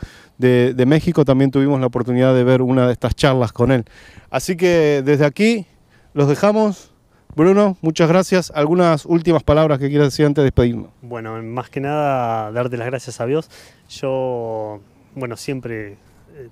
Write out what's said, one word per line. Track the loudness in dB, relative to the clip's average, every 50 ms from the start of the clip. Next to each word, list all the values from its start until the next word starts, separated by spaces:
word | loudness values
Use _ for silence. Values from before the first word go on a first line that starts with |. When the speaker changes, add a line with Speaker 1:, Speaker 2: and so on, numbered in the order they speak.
| -6 -14 -16 -20 -20 _ _ 0
Speaker 1:
de, | 2 4 4 4 4 2 2
de | 2 2 4
México. | 4 2 2 2 2 2 2
También | 2 4 2 2 2
tuvimos | 2 2 0 2 0 0
la | -2
oportunidad | -2 -2 -4 -4 -2 0 2 2 4 4
de | 4 4
ver | 4 2 2 2
una | 2 2 2 2 2
de | 0
estas | -2 -4 -4 -2
charlas | 0 0 2 2 0 -2 -2
con | -2 0 0 2
él. | 2 0 -2 -4 -12 -20 -20 -20 -20 -20 -12 _
Así | -6 -6 -4 -4 -2
que | 0 0 2 4 4 4 2 2 0 2
desde | 2 2 2 2
aquí | 2 2 2 2 2 0 0 -4 -10 _ _ _ _ _ _ _ _ -2
los | 0 2 2
dejamos. | 2 2 2 2 2 2 0 0 -2 -4 -12 _ _ _ _ _ _ _ _ -8 -2
Bruno, | 2 4 4 4 4 2 2 0 -2
muchas | -4 -4 0 2 2 4
gracias. | 4 2 2 2 0 -2 -2 -2 -4
¿Algunas | -2 -2 0 2 2 2 2 0 0 -2
últimas | -2 -2 0 0 0 0 0 2
palabras | 2 2 2 2 2 0 -2
que | -2 -2
quieras | 0 2 2 2
decir | 2 0 0
antes | 2 2 2
de | 0
despedirnos? | 2 2 2 0 0 0 -4 -10 -14 _ _
Speaker 2:
Bueno, | -18 -14 -12 -12 -10 -10 -10 -10 -10
más | -10 -10 -10 -12 -10
que | -10 -8
nada, | -6 -4 -4 -2 -2 -2 -2 -2 -2 -2 -4 -4 -6 -6
darte | -6 -4 -4 -4 -6 -8
las | -8 -8
gracias | -8 -8 -10 -12 -10 -8
a | -6 -4
Dios. | -4 -4 -6 -8 -14 -20 -20 -20 -20 _ _ _
Yo, | -14 -10 -8 -6 -4 -4 -4 -6 -6 -6 -8 -8 -8 -8 -8 -10 -12 -14 -18 _ _ _ _ _ -14
bueno, | -12 -12 -12 -12
siempre, | -12 -10 -10 -10 -10 -10 -10 -12 -12 -12 -14 -18 -20 _ _ _ _ _ _ -20
eh, | -20 -20 -20